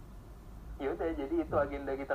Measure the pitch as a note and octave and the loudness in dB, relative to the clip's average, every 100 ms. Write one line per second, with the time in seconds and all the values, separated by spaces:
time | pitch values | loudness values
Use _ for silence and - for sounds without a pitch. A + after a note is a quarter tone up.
0 | - - - - - - - - C#3 E3+ | -12 -14 -14 -14 -12 -12 -10 -2 -2 2
1 | E3+ D3+ C#3 E3+ D#3 D#3 C#3+ C#3+ C#3 C3+ | 0 2 2 2 4 4 4 2 -2 0
2 | C3+ | 0